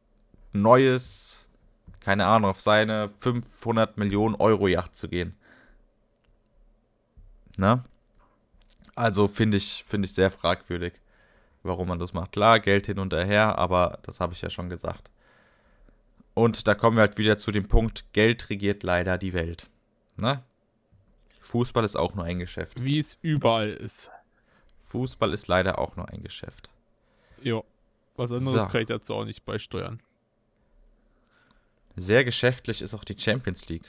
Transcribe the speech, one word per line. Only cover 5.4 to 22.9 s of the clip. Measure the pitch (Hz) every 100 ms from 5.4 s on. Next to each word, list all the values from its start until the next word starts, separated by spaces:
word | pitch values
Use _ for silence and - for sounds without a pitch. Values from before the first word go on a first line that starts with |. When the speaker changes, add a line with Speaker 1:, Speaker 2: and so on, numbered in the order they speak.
| _ - _ _ _ _ _ _ _ _ _ _ _ _ _ _ _ - - - _ -
Speaker 1:
Ne? | 98 127 - _ _ _ _ _ _ _ _ - -
Also | - 117 98 101
find | - 110
ich, | 101 - - -
find | 104
ich | 95
sehr | - 95
fragwürdig, | - - 92 - 87 87 _ _ _ _ _ _ _
warum | 95 90 90
man | 87
das | 90
macht. | 87 85
Klar, | - 110 113
Geld | 98 98
hin | 101 98
und | 95
her, | 82 92 104 107 -
aber | 87 90 87 -
das | - -
hab | 87
ich | 85
ja | 85
schon | - 87
gesagt. | 87 - - - _ _ _ _ _ _ _ _ _ _ _ _
Und | - 117 101 -
da |
kommen | 101 117 113
wir |
halt | 104 -
wieder | 107 104
zu | -
dem | 104 95
Punkt, | 113 113 - -
Geld | - 110 120 -
regiert | 101 98 101
leider | 90 87 92 90
die | 95
Welt. | 87 82 82 - _ _ _ _ -
Ne? | 110 139 - _ _ _ _ _ _ _ _ _
Fußball | - 117 120 120
ist | 107 -
auch | 90
nur | 98 85
ein | 90
Geschäft. | 87 - 90 -
Speaker 2:
Wie | 131